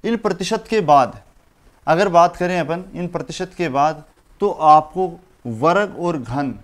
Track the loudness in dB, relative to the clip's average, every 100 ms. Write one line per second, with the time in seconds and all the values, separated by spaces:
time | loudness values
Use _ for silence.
0 | -4 -2 -2 -4 -4 -6 -2 -2 4 4
1 | 2 -6 _ _ _ _ _ _ -2 0
2 | 4 4 4 2 -2 -2 -4 -6 -8 -10
3 | -8 -8 -10 -10 -10 -6 -4 0 0 -2
4 | -16 _ _ _ -4 2 6 6 4 -6
5 | -6 -8 _ _ -10 -2 2 2 -2 -4
6 | -6 -6 -6 -6 -6 -8